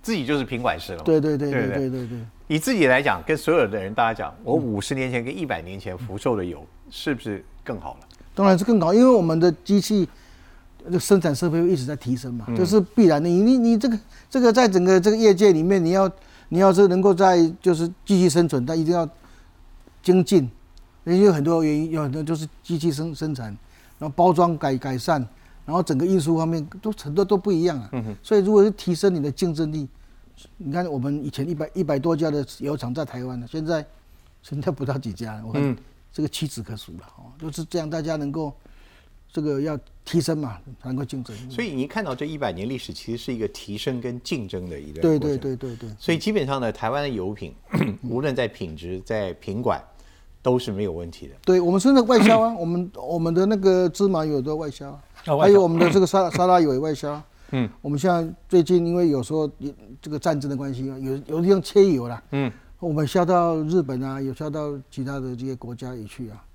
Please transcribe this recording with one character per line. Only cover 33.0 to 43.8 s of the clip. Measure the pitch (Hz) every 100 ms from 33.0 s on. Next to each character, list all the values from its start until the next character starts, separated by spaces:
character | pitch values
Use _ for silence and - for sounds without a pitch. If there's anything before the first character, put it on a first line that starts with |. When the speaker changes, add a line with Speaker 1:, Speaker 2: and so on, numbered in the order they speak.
| 147
Speaker 2:
台 | 127 127
湾 | 127
呢， | 120
现 | 160
在 | 156 165 147 - _ - _ _
剩 | - 143
下 | 165
不 | 139
到 | 135 131
几 | 120
家， | 98 113 107 110
我 |
看 | 127
Speaker 1:
嗯。 | 143 120 - _ _
Speaker 2:
这 | -
个 | 151
屈 | - 151
指 | -
可 | 104 107
数 | -
了， | 80 - -
哦， | 120 135
就 | 160
是 | 151 156
这 | 175
样， | 156
大 | 165
家 | 151 156
能 | 143
够 | 151 151 - - - - _ _ - _
这 | -
个 | 151 139
要 | 151 147 - -
提 | - 170
升 | 156 156
嘛， | 139 95 - 120
才 | 131
能 | 131
够 | 139
竞 | 139
争。 | 123 107 123
Speaker 1:
所 | 131
以 | 233 135
你 | 135
看 | 220
到 | 190 131
这 | 147
一 | 151
百 | 127
年 | 85 107
历 | 131
史， | -
其 | - - 117
实 |
是 | 131
一 | 120
个 | 107
提 | - -
升 | 104